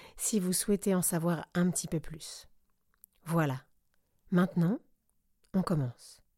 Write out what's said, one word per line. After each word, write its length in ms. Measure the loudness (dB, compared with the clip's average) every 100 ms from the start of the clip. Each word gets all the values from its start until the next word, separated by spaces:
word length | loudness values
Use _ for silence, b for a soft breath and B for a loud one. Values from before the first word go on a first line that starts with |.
| B B
si 240 | -2 0
vous 140 | 0
souhaitez 420 | -2 0 0 2 0
en 60 |
savoir 440 | 2 0 0 -2 -2
un 160 | 0 2
petit 180 | 0 -2
peu 120 | -4
plus. 480 | -6 -12 -14 -16 -20 _ _ _ _ _ _ _ -4
Voilà. 360 | 0 0 -2 -10 _ _ _ _ _ 0
Maintenant, 480 | 2 2 2 2 0 _ _ _ _ _ _ _
on 100 | -2
commence. 580 | 0 0 -2 -6 -20 -20 _